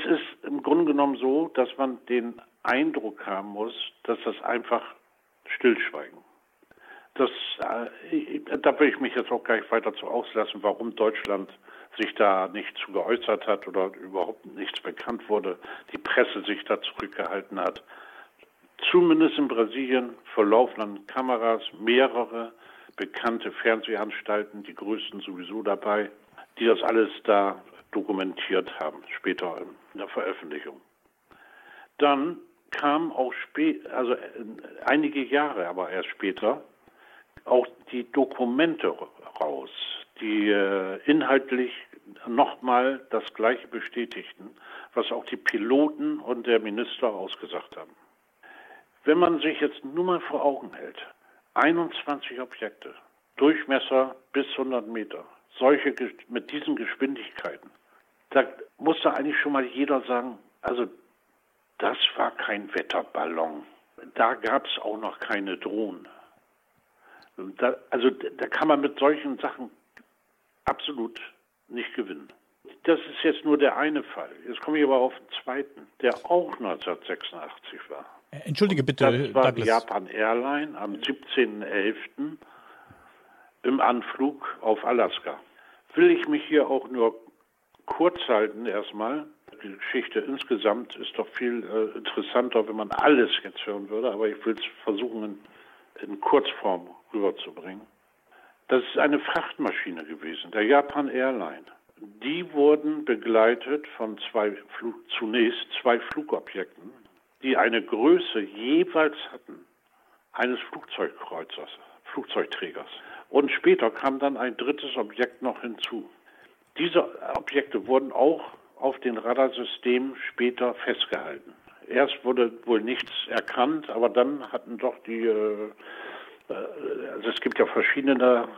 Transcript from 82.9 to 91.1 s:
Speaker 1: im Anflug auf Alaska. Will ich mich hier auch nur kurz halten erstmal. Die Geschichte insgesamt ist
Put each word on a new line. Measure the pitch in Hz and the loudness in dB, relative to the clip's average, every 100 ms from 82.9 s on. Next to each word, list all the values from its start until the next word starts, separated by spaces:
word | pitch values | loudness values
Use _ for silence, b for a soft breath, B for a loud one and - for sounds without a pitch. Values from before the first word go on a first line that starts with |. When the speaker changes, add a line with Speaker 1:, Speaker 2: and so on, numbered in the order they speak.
| b b b b b b _ | b b b b b b _
Speaker 1:
im | - 135 | 0 2
Anflug | - 123 - - 135 147 - - | 2 2 -2 -2 -2 -2 -8 -4
auf | 113 107 | 0 0
Alaska. | - 120 98 - - - - b b b _ - | 2 2 2 0 -8 -10 -14 b b b _ 4
Will | 175 | 6
ich | 170 151 | 6 2
mich | 147 - | -2 2
hier | 151 127 | 4 4
auch | 135 117 | 2 -2
nur | 127 113 110 - _ _ _ _ _ - | 2 2 2 -8 _ _ _ _ _ -8
kurz | - 170 175 - | 0 2 2 2
halten | 113 107 104 117 | 2 2 -2 -4
erstmal. | 98 101 104 107 147 151 - - - | -4 -6 -6 -4 -4 -8 -18 -20 -18
Die | 104 95 | -16 -10
Geschichte | - 131 - - | -6 -4 -2 -4
insgesamt | - 135 - 113 104 110 - - | -4 -6 -2 0 2 0 -4 -12
ist | - | -8